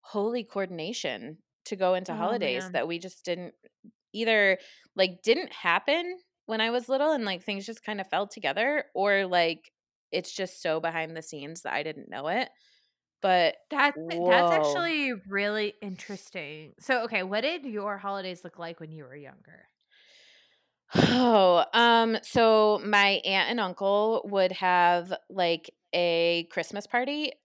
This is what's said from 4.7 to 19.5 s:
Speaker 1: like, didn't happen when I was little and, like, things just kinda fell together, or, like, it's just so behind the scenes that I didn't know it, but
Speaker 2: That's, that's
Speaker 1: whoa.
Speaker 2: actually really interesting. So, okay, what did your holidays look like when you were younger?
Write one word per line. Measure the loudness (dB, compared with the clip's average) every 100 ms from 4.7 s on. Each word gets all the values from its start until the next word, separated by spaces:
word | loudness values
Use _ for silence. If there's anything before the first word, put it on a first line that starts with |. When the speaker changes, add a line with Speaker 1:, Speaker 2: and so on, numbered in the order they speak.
| -20 _ -2
Speaker 1:
like, | -2 0
didn't | 2 2 0
happen | -4 0 0 2 0 -2 -10 _ _ -8
when | -2
I | 0
was | -2 -2
little | 0 2
and, | 0
like, | -2 -6
things | -6 -8 -8
just | -12
kinda | -10 -8
fell | -4 -4 -4
together, | -4 -4 -2 -2 -2 -4
or, | -2 2 2 2
like, | 2 2 -2 _ _ _ _ _
it's | -6 -6
just | -8 -8 -6
so | -4 -2
behind | -2 -4 -8 -10
the |
scenes | -12 -12 -12 -12
that | -6
I | -6
didn't | -6 -12 -12
know | -8 -4
it, | -4 -4 _ _ _ _ _ _ _
but | 2 4 2 0 _
Speaker 2:
That's, | 0 2 0 -8 0 4
that's | 6 6
Speaker 1:
whoa. |
Speaker 2:
actually | 4 2 0 -2 0 -2
really | -4 -4 -2 -2 -2 -4 -6
interesting. | -12 -12 -12 -14 -12 -12 -12 -14 -18 _
So, | -2 0
okay, | 0 -4
what | -2 -2
did | -2 -4
your | -6 -6 -6 -6
holidays | -6 -6 -8 -12
look | -16 -12
like | -12 -12
when | -14
you | -16
were | -16 -18
younger? | -20 -20 _